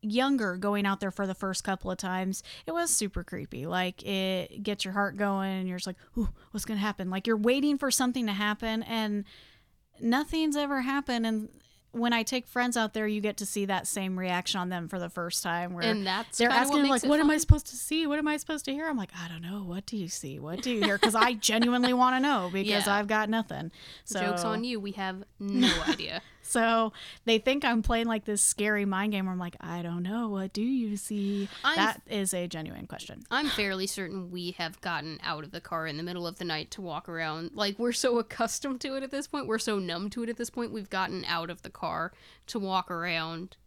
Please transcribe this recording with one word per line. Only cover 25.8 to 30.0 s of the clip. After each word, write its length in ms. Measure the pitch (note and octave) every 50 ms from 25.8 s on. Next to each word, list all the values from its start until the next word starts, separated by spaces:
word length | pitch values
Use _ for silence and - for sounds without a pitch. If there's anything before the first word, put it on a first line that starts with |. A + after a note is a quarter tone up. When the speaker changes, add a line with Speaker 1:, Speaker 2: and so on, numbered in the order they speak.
Speaker 1:
<laughs> 80 | - -
Speaker 2:
idea. 320 | D#4 - - D#3 - - - - - - -
Speaker 1:
So 520 | - - A#3+ A3+ A3+ A3+ A3+ A3+ A3 - - - - - - _
they 100 | A#3 A3+ A3+
think 240 | A3 B3 C4+ C#4+ D4
I'm 200 | C4 A#3 A3 G#3+
playing, 240 | - A#3+ A3+ A#3
like, 180 | A#3 A3+ G#3+ -
this 160 | - G#3 G3+
scary 460 | - - - - G#3 G#3+ G#3+ G#3 G3+
mind 260 | G3 G3 F#3 G3+ G#3+ G#3
game 140 | G3 F#3+
where 60 | F#3+ F#3
I'm 40 | F3+
like, 180 | F3+ F3 - -
"I 220 | - E3+ E3+ F3 E3+
don't 200 | E3+ E3+ F3